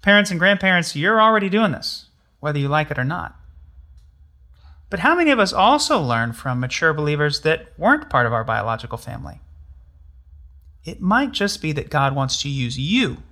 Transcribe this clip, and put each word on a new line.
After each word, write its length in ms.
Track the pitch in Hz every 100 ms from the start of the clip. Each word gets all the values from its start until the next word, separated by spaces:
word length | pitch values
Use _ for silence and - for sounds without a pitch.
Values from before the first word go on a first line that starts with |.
Parents 280 | - 208 202
and 100 | 175
grandparents, 560 | 185 202 190 180 165 147
you're 240 | 165 220
already 280 | 220 220 196
doing 240 | 202 220
this, 340 | 131 - - - _ _ _
whether 180 | 147 147
you 100 | 139
like 220 | 151 151
it 80 | 135
or 60 |
not. 300 | 127 170 - - - - - - - - - _ - _ - - - - -
But 120 | 190
how 160 | 208 339
many 140 | 330
of 100 | 262
us 120 | 190
also 480 | - 202 294 294 277
learn 320 | 135 117 117
from 280 | 113 139 123
mature 340 | 127 - 165
believers 460 | 151 151 147 147 143
that 360 | 156 160 - -
weren't 320 | 180 294 -
part 160 | 131 120
of 60 |
our 120 | 117
biological 540 | 117 110 104 113 120 113
family? 420 | - - 71 - - - - - - - - - - - - - - -
It 160 | - -
might 320 | 180 220 269
just 280 | - 202 -
be 120 | 156
that 180 | 147 -
God 240 | 147 139
wants 260 | 139 131 -
to 60 | 143
use 300 | 139 123 127
you 380 | 139 226 208 104 -